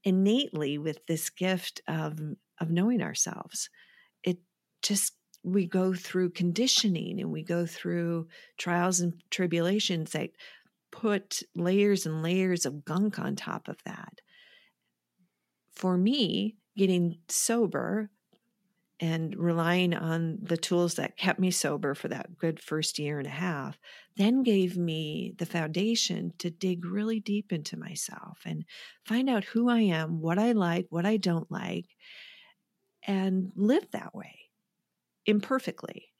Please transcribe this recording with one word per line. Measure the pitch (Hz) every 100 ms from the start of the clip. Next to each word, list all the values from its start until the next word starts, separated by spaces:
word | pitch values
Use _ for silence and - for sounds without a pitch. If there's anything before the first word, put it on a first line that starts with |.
innately | 196 185 196 240 285 160 147 147
with | 156 147 -
this | 160 -
gift | - 185 185 - - -
of, | 160 156 156 156 - _ _
of | 165
knowing | 165 208 247
ourselves. | 76 - - - - - - _ - _ _ _
It | - 180 _ _ _ _
just, | - 202 - _ _ -
we | 175 196 170
go | 185 185
through | 180 - 185 180
conditioning | 180 175 170 262 - 214 165 - -
and | 160
we | 156
go | 160 175 170
through | - 175 175 170 165 165 - - -
trials | 175 175 175 180
and | 175 165 _
tribulations | - 180 170 170 208 - 170 156
that | 156 - _ - - _ _ _
put | - 220 202 202 - -
layers | 175 175 190 202 196
and | 165 156
layers | 160 185 190 175 131
of | 147
gunk | - 160 208 -
on | - 139
top | - - -
of | -
that. | - - - - _ - - - _ _ _ _ _ _ _ _ _ _ _
For | - 185 180
me, | 196 277 190 160 208 - _ -
getting | 190 180 170 165 -
sober | - - 233 208 139 123 202 214 _ _ _ _ _ _ _ _ _
and | 165 165 160 -
relying | 170 165 165 180 180
on | 170 165 165 165 160
the | - 165
tools | - 175 175 170
that | - -
kept | 190 -
me | 185
sober | 170 147 147 143
for | 143 143
that | - - 175
good | 165 160
first | - 156 156 -
year | 147 147
and | 127
a |
half, | 139 180 147 135 - - - - -
then | 202 262
gave | 247 196 185 180
me | 170 160 151 156 - -
the | 165
foundation | 170 156 160 214 233 - 175 175 -
to | 175
dig | 165 190 175
really | 175 196 220 226
deep | 208 202 -
into | 165 151 165
myself | 160 151 - - - 165
and | 170 160 165 - - - -
find | 226 262
out | 233
who | 196 226 240
I | 233
am, | 208 160 160 165
what | 165 180
I | 233
like, | 226 175 170 175
what | 165 190
I | 220
don't | 185 165 -
like, | 160 - 175 175 _ - - - - - _ _ _ _ _ -
and | 196 190 190 185
live | 175 208 311 -
that | 202 -
way | - - - - _ _ _ _ _ _ _
imperfectly. | - 208 196 262 - - - - -